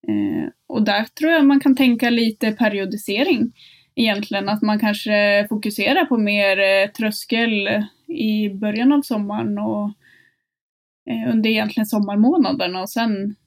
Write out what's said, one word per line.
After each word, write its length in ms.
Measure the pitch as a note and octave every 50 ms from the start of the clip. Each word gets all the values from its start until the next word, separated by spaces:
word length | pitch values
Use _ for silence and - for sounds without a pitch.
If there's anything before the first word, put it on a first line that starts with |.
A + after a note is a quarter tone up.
| -
Eh, 420 | - G#2+ G#2 G2+ G2 E2+ E2 - - _ _ _
och 140 | - - A3 G#3+
där 200 | G#3 G3+ G#3 A3+
tror 280 | - _ - D#4 D#4+
jag 140 | E4+ D#4+ C#4+
man 140 | C#4 C#4 C#4
kan 160 | - C#4+ C4
tänka 340 | B3+ C4+ B3 A#3+ A3+ B3+ A#3+
lite 420 | A#3 A#3 A#3 A3+ A3 _ - A3
periodisering 1000 | G#3+ - A#3+ G#3+ G#3 G3+ G3 F#3+ - G#3+ - - G3+ G#3+ C#4+ F#4+ D#4+ A3+ - - - _ - - - _ _ _ _
egentligen. 540 | - A#3 A3 G3+ G3+ G#3 - G3+ G3 G3 G3+
Att 120 | G#3+ G#3+
man 180 | - G#3+ G#3+ G#3
kanske 680 | A3+ G#3+ G#3 G#3 - G#3+ G#3 G#3 G#3 G#3 G3+ G3+ G#3 G#3
fokuserar 560 | A3+ G#3+ - G#3+ G#3 - G3 G#3 C#4 F#4 E4
på 120 | - C4
mer, 400 | A3 G#3 G3+ G#3 G#3 G3+ G3 F#3+ F#3+
eh, 300 | G3 G3 G3 G3 G3 G#3
tröskel 760 | _ - A3 G#3+ G#3 - - - A3+ A3+ A#3 A#3 A3 G#3 G3 G3+ G#3 G#3+ G#3 - _ _ _
i 420 | - E4 - G#3+ G#3+ G#3+ G#3+ G#3+ G3+
början 420 | G3 G3 G#3+ G#3+ G#3 A3 B3 C4+
av 100 | D4 C#4+
sommaren 560 | C#4 - B3 G#3 G3+ G3+ G#3 A3 A3+ G#3+ G#3
och, 360 | G3+ G#3+ A3 A3 G#3 G#3 G#3 G#3 _ _ _ _ _ _ _ _ _ _ _ _ _ _ _ _ _ _ _ _ _ _ -
eh, 220 | A#3 A3+ A3 B3
under 180 | A#3 A3 G#3+ A3
egentligen 360 | A3 G#3+ G#3+ G#3+ - A#3 G#3+
sommarmånaderna 960 | G#3+ - G#3 G3+ G3+ G3+ G#3 A3 B3+ F4 F4 B3+ F#3+ - - F3+ F3+ F#3 F#3
och 80 | F#3 G3+
sen 460 | - A#3 A#3 A3+ G#3 G3 G3 G#3 G#3 _ _